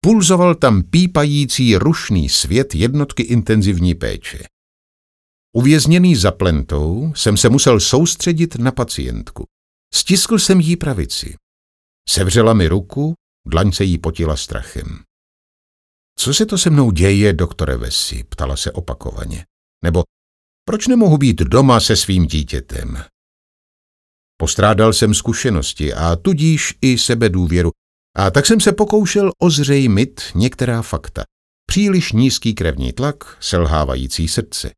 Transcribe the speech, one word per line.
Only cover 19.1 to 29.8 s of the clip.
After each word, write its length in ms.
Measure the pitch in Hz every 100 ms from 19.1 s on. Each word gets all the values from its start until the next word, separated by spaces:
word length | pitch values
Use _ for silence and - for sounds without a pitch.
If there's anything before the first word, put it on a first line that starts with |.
| - 55 - - _ _ _
Nebo 200 | 85 82 87 _ _ _ _ _
"Proč 240 | - 214 240
nemohu 300 | 247 208 151
být 200 | 139 90
doma 420 | 67 120 135 120
se 160 | - 110
svým 300 | - 92 80
dítětem?" 800 | 76 73 67 - - 58 62 - _ _ _ _ _ _ _ _ _ _ _ _ _
Postrádal 560 | - - 104 101 113
jsem 200 | 104 110
zkušenosti 800 | 104 - 113 131 92 69 - 76
a 220 | - 82 85
tudíž 640 | 190 165 160 156 - -
i 160 | 135 123
sebedůvěru. 760 | - 117 113 92 87 87 82 - _ _ _ -
A 140 | 95
tak 140 | 143 143
jsem 140 | 220
se 120 | 208
pokoušel 600 | 196 208 214 196 202 196 -
ozřejmit 840 | 175 147 139 139